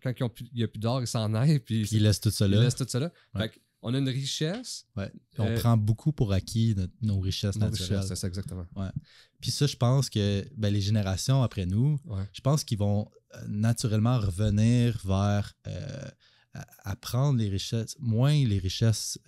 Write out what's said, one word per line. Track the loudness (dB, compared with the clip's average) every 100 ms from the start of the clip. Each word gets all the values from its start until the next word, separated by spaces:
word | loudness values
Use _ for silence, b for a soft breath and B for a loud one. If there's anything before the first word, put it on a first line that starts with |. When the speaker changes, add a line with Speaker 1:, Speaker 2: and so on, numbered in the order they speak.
Speaker 1:
Quand | -6 -4
ils |
ont | -4
plus, | -6 -10
il | -4
y |
a | -4
plus | -2
d'or, | -2 -2
ils | -2
s'en | -2 0 2
aillent. | 2 2
Puis | 0 -2
Speaker 2:
Puis | 2 4
ils |
laissent | 4 4
tout | 2
ça | 2 4
Speaker 1:
ils |
Speaker 2:
là. | 6
Speaker 1:
laissent | 4 2
tout | -4
ça | -2
là. | -4 b b -6
Speaker 2:
Ouais. | -6
Speaker 1:
Fait | -6 _ _
qu'on | -4
a | -2
une | -2
richesse. | -2 -4 -4 -4 -4 -8 -14 -12 -8
Speaker 2:
Ouais. | -8 -10 _ -4
On | -2
Speaker 1:
Euh, | 0
Speaker 2:
prend | 2 4
beaucoup | 2 0 -2
pour | 0 2
acquis | 0 0 0 0 0
notre, | -4 -4
nos | -2 0
richesses | -2 -2 -4 -2
Speaker 1:
Nos | -2
Speaker 2:
naturelles. | -2 -2 -2
Speaker 1:
richesses, | -2
c'est | -6
ça, | -6
exactement. | -8 -8 -10 -12 -8
Speaker 2:
Ouais. | -8 -8 b b b b
Puis | -8
ça, | -2 -2
je | 2
pense | 2 2 0
que, | 0 0 0 -4 -2
ben, | 0
les | 0
générations | 2 0 0 -2 0 2
après | 2 -2 -2
nous, | 2 2 0 -4
Speaker 1:
Ouais. | -6 -6
Speaker 2:
je | -4
pense | 0 0
qu'ils | -2 -2
vont, | 0 0 -2 -12 _ -16
euh, | -8
naturellement | -2 0 0 0 2 2 2
revenir | 0 0 0 4 4 4 2 0 0
vers, | 2 2 0 -2 -10 -12
euh, | -10 -10 -12 -14 -18 b b b -18
à, | -18 -16 -10
à | -10
prendre | -4 0 2 2
les | 0
richesses, | -2 -2 -4 -4 -6
moins | -2 2 4
les | 4 4 2
richesses, | 0 2 2 2 -4 -10